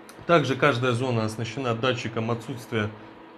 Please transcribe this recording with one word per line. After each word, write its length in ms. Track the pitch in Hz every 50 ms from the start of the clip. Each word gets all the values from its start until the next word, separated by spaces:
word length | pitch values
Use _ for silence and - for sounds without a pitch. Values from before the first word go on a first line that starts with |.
| - - - - -
Также 280 | - - 165 143 120 135
каждая 380 | 127 156 147 127 120 123 127 120
зона 320 | 117 131 131 120 113 110
оснащена 500 | 107 110 - 117 110 - 143 135 123 113
датчиком 560 | 113 127 131 123 123 - 113 - 117 113 117
отсутствия, 580 | 120 117 - - 135 117 - - 123 110 104 104 107 - - - - - - - -